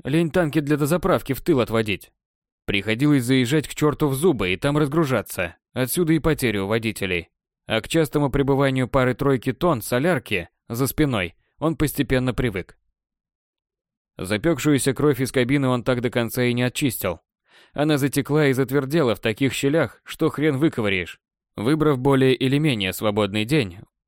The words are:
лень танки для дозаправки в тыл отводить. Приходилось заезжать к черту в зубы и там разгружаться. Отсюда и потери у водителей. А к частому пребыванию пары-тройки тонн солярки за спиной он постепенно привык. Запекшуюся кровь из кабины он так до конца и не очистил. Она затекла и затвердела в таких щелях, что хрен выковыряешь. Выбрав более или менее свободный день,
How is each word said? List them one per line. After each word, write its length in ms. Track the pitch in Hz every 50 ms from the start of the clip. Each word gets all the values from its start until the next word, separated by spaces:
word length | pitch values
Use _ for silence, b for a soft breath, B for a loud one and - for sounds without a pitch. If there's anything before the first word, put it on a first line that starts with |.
| -
лень 260 | - 139 165 175 160
танки 300 | - 185 175 151 135 160
для 160 | 147 139 151
дозаправки 580 | 139 151 131 175 180 156 196 170 120 - - 131
в 80 | - -
тыл 180 | - 165 131
отводить. 520 | 113 - 110 117 113 110 98 85 - - _ _ _ _ _ _ _ _ _ _ _
Приходилось 600 | - - 101 98 107 110 113 139 147 147 139 120
заезжать 440 | 117 135 131 127 113 139 160 139 -
к 60 | -
черту 340 | - 151 151 135 - 156 147
в 60 | 135
зубы 380 | 131 151 190 151 110 98 90 92
и 40 |
там 220 | - - 143 143 151
разгружаться. 760 | 156 139 139 165 165 135 131 110 95 - - - 92 85 - _ _ _ -
Отсюда 400 | 123 131 123 - 170 180 156 160
и 40 | 156
потери 400 | - 165 151 - 135 120 104 101
у 80 | 98
водителей. 640 | 95 110 117 110 113 101 - 101 95 90 85 82 - _ _ _ _ _ _ _
А 140 | - 110 113
к 80 | - -
частому 420 | - 165 160 - - 151 147 139
пребыванию 580 | - 139 135 131 139 135 143 135 131 131 127 110
пары-тройки 640 | - 139 127 127 123 - 135 139 139 123 - 131 120
тонн 300 | - - 180 160 117 -
солярки 640 | - 123 123 139 180 180 131 - - 110 92 85 - _ _ _ -
за 180 | 117 113 135
спиной 480 | 127 - - 156 143 123 104 90 85 - _ _ _ _ -
он 180 | 143 156 160
постепенно 560 | - 156 143 - - 139 101 131 131 127 127 117
привык. 460 | - 127 123 92 92 87 - - _ _ _ _ _ _ _ _ _ _ _ _ _ _ _ _ _ _ _ _ _ _ _ _ _ _ _ _
Запекшуюся 800 | - 92 90 104 104 - 165 165 131 - 151 147 131 - 139 123
кровь 260 | - 135 151 143 127
из 120 | 131 120 -
кабины 360 | 131 123 120 139 147 139 127
он 140 | 127 123 104
так 180 | - 127 120
до 80 | 117 123
конца 360 | - 127 120 110 - 127 123
и 100 | 123 120
не 80 | 120 123
очистил. 580 | 123 - - 151 135 - - - 95 85 - _ _ _ _ b b b b b b b
Она 260 | 135 147 156 156 139
затекла 480 | 131 143 - 143 131 - 143 151 156
и 60 | 139 131
затвердела 640 | 120 135 107 131 143 135 131 143 170 151 120 107
в 60 | -
таких 320 | - 117 107 - 139 131 107
щелях, 480 | - - 139 143 165 147 107 - - _
что 260 | - - - 165 156
хрен 260 | - - 143 156 143
выковыряешь. 640 | 127 147 170 - - 110 104 98 92 87 - - - _ _ _ _ _ _ _
Выбрав 420 | - 101 117 156 156 151 151 147 127
более 360 | 127 139 139 131 131 131 131
или 240 | - - 131 135 143
менее 340 | 156 160 131 107 98 95 92
свободный 520 | - 110 107 104 104 104 98 95 107 107
день, 340 | 113 147 160 120 95 85 98 - - _ _ _